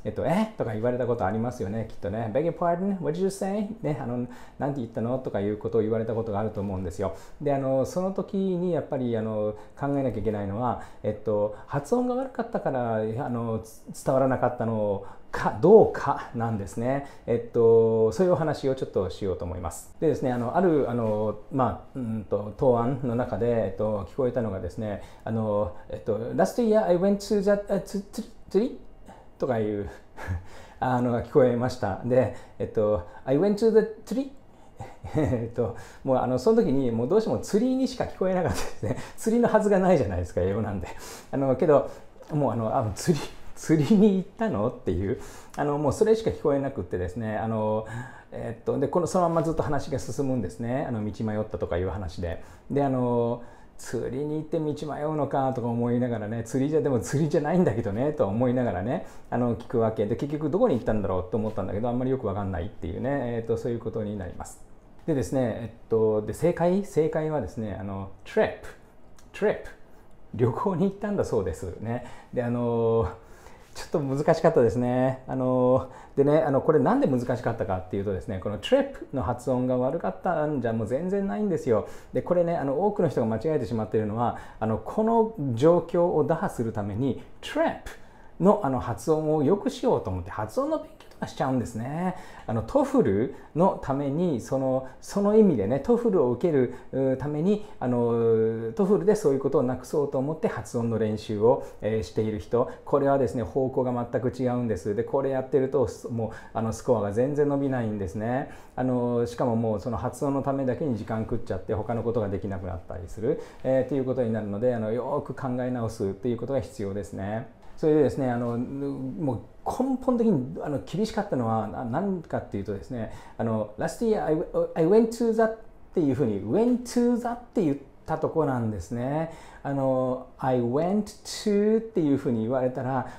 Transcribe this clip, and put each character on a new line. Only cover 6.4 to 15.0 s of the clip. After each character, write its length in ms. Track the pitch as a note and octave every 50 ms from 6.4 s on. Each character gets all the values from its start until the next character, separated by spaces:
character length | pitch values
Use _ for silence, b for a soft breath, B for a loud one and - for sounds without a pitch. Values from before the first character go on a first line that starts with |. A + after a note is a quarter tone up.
| A2
る 80 | G#2+
と 100 | - G#2
思 160 | G2 G2+ F#2+
う 20 | F#2
ん 60 | F#2+
で 60 | F2+
す 100 | - -
よ。 140 | G2 F#2+ B B B B B B
で、 120 | D3+ C#3+ C#3
あ 60 | C3+
の、 260 | C3+ C3+ C3+ C3+ B2+
そ 160 | B2+ - F3+
の 120 | F#3 F#3+ F#3+
時 240 | G3+ F#3+ - -
に 360 | G3 F#3+ F#3+ F#3 E3+ E3+ F3 E3+
や 80 | C#3+
っ 40 | -
ぱ 120 | - D3+
り、 200 | C3+ B2+ A#2+ A#2
あ 60 | A2 A2
の、 320 | A2 A2 G#2+ G#2+ G#2+ G#2 B B B B -
考 100 | C#3+ C#3+ C#3+ C#3
え 40 | C3+
な 100 | B2+ G2+
き 40 |
ゃ 20 | A2
い 20 | G2+
け 80 | A2
な 120 | G#2+ G#2 G2+
い 40 |
の 160 | G2 F#2+ G#2+ B2
は、 200 | B2 G2+ E2+ B B B B B
え 80 | G#2
っ 120 | G#2+ - -
と、 320 | A2+ G#2+ G#2 G#2 G#2 B B B
発 280 | B - C#3+ C#3+ - A#3+
音 100 | B3 B3
が 80 | B3 B3
悪 160 | B3+ C4+ C4
か 140 | - - A3+
っ 60 | A#3
た 100 | - G3
か 100 | - D#3+
ら、 240 | C3+ B2+ A#2+ A#2 A2+
あ 60 | A2 A2 A2 A2 B2 C#3+ C3
の、 320 | A#2+ A#2 A#2 A#2 A2 A2 - - - - - - F3
つ-、 120 | - -
伝 100 | - C#3
わ 60 | C3
ら 80 | C3+ C3
な 100 | B2+ A2+
か 80 | B2+
っ 100 | B2 -
た 80 | - A#2+
の 400 | A2+ A2+ A2 G#2+ G#2 G2 G2